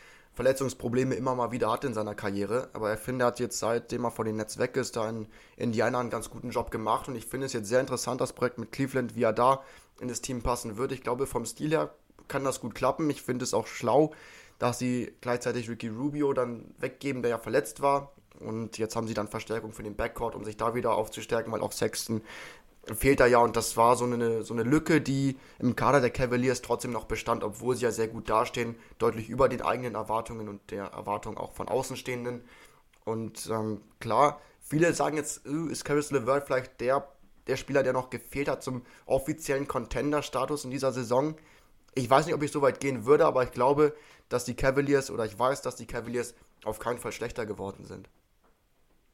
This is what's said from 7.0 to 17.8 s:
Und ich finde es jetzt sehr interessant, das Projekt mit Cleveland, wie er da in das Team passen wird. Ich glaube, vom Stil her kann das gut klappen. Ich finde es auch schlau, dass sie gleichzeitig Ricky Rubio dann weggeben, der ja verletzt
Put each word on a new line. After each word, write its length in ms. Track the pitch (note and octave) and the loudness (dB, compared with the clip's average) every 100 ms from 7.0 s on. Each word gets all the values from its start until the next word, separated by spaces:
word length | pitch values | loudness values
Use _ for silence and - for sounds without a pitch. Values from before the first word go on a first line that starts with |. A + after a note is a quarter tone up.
| - | -2
Und 80 | |
ich 120 | A#2+ - | -10 -8
finde 200 | C3+ C3+ | -6 -4
es 60 | |
jetzt 160 | A#2+ G2+ | -4 2
sehr 100 | B2+ | 2
interessant, 420 | C3 B2+ - B2+ | 2 -2 -2 -2
das 120 | C3 | -2
Projekt 260 | - B2 - | -2 -2 -2
mit 140 | A2+ | -10
Cleveland, 420 | - C3+ C3+ A#2 | -4 -2 0 -2
wie 80 | A2 | 0
er 100 | A2+ | 2
da 300 | A2 B2 C3+ - - _ - | 4 4 4 0 -20 _ -12
in 80 | B2 | -8
das 140 | A#2 | -8
Team 200 | - B2 | -6 -4
passen 340 | A#2 B2 A#2 G#2 | -2 -2 -4 -4
wird. 140 | C3 | -4
Ich 120 | C3 | -4
glaube, 260 | - B2 C#3 | -4 -2 -2
vom 160 | A#2+ | -4
Stil 260 | A#2 - D3+ | -6 -6 -2
her 240 | D#3 D3+ - _ _ - | 0 -2 -6 _ _ -8
kann 160 | C#3 | -4
das 180 | C3+ - | -2 -4
gut 140 | A#2 | -6
klappen. 340 | - B2+ C3 D#3 | -2 0 2 0
Ich 120 | C3+ | -2
finde 220 | - B2+ | -2 -4
es 100 | B2 | 0
auch 140 | A#2 - | -2 -2
schlau, 440 | - A#2 B2+ D#3 - - - - - | -4 2 4 4 0 -20 -20 -20 -4
dass 180 | A#2+ A#2+ | -2 0
sie 320 | B2 B2 A2+ - | -2 -2 -4 -8
gleichzeitig 480 | A#2+ A#2+ B2+ A#2+ A2+ | -4 -2 0 -4 -4
Ricky 200 | A#2 A#2 | -8 -8
Rubio 440 | G#2+ C#3+ D3 C#3+ | -4 -4 0 0
dann 340 | C3+ B2 A2+ - - | 2 0 -4 -12 -8
weggeben, 440 | - - C#3 B2+ | -8 -6 -4 -2
der 80 | A#2+ | 0
ja 80 | A2+ | -2
verletzt 420 | - B2 C#3+ - | 0 0 0 0